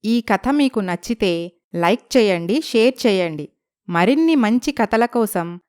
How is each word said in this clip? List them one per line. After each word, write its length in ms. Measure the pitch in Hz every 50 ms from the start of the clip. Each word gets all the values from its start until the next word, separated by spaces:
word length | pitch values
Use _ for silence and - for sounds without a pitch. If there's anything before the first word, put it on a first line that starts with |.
| -
ఈ 160 | 208 233 240
కథ 280 | 226 - 220 190 - 247
మీకు 300 | 277 294 285 262 - 220
నచ్చితే 720 | 196 180 175 170 - - 240 220 214 190 170 170 170 175 _ _ _ _ -
లైక్ 420 | 170 170 170 208 254 _ _ -
చేయండి, 460 | 247 220 208 185 170 170 170 208 294 320
షేర్ 420 | - - 226 220 254 254 - -
చేయండి. 420 | 240 202 185 180 170 156 151 147 - _ _ _ _ _ _ _ -
మరిన్ని 460 | 175 170 175 202 269 302 320 330 320
మంచి 380 | 285 233 208 226 247 - - 285
కథల 320 | - 226 202 - 226 226
కోసం 560 | 240 - 247 226 202 - 185 170 170 170 175 _